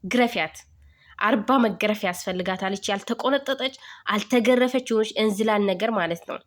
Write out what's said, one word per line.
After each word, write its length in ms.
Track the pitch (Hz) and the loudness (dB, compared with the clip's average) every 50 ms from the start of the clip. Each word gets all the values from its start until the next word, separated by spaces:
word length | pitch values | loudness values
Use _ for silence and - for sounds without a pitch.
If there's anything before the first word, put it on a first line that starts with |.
| - | -8
ግረፊያት። 520 | 185 175 247 247 233 - 185 160 160 - - - _ - _ - - _ _ _ - - - | -2 2 2 2 2 2 -2 -4 -4 -6 -14 -20 _ -20 _ -20 -20 _ _ _ -20 -8 -2
አርባ 380 | - 208 233 214 208 - 262 269 | 0 2 2 0 2 2 4 4
መገረፍ 420 | 240 220 190 - - 208 214 208 | 4 2 0 0 0 -2 -2 0
ያስፈልጋታል። 720 | - 185 175 - - - 185 180 180 185 185 185 190 190 202 | -2 -4 -4 -4 -6 -6 -4 -4 -2 -4 -4 -2 -2 -4 -4
እቺ 120 | 196 - - | -4 -2 -4
ያልተቆነጠጠች፣ 880 | 202 196 - - 233 226 - 247 277 269 277 269 269 262 262 269 262 - - - - - - - | -4 -4 -2 -6 -6 -2 0 0 0 0 0 -2 -4 -4 -4 -6 -6 -10 -20 -20 -20 -14 -4 -2
አልተገረፈች 800 | 196 214 208 - - 247 220 233 254 247 247 254 247 262 254 - | -2 -2 0 2 2 2 4 4 4 4 4 2 2 -2 -2 0
የሆነች 240 | 233 220 220 214 - - | 0 0 0 0 0 0
እንዝላል 460 | 214 220 202 190 220 220 214 208 208 | 0 0 2 2 2 2 2 2 2
ነገር 260 | 196 190 180 202 226 | 2 0 0 0 -2
ማለት 320 | 226 202 175 165 170 170 - | 0 0 0 -2 -4 -6 -8
ነው። 140 | - - - _ | -12 -12 -12 _